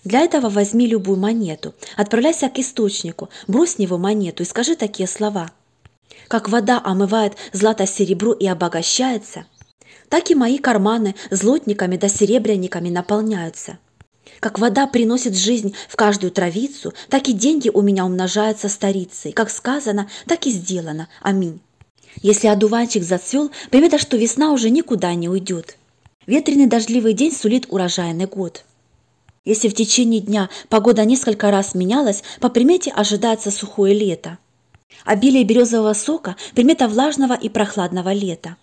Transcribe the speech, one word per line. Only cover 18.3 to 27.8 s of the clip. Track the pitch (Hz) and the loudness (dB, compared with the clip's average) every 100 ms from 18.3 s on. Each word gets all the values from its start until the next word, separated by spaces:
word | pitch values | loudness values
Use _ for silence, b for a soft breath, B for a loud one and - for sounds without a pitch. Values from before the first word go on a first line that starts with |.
| 208 214 214 202 | 0 -2 -2 -6
старицей. | - 202 196 180 - 151 | -2 -2 -2 -6 -12 -8
Как | 143 214 | -4 -4
сказано, | - - 285 220 208 202 B - | -4 -4 -4 -2 -4 -4 B -4
так | 330 285 | -2 -2
и | |
сделано. | 202 180 185 160 156 165 b | -4 -4 -6 -6 -10 -12 b
Аминь». | 202 196 175 160 _ _ _ _ B B | -2 -2 -2 -6 _ _ _ _ B B
Если | 202 208 226 | 2 4 4
одуванчик | 208 214 233 233 220 | 4 2 2 0 -2
зацвел, | 170 180 - 269 294 B B | -2 -4 -2 -2 -2 B B
примета, | 254 330 294 | 4 6 2
что | - 240 | 0 0
весна | 226 - 302 | 0 2 2
уже | 277 220 | 2 2
никуда | 269 339 220 180 | 2 2 -2 -2
не | 175 170 | -2 -2
уйдет. | 190 185 175 - - _ _ _ _ - | -4 -4 -8 -10 -20 _ _ _ _ 0
Ветреный | 269 294 285 262 | 0 2 4 6
дождливый | 233 220 240 220 | 4 2 0 2
день | 220 294 | 2 0
сулит | - 214 254 247 | 0 0 0 -2
урожайный | 190 | -4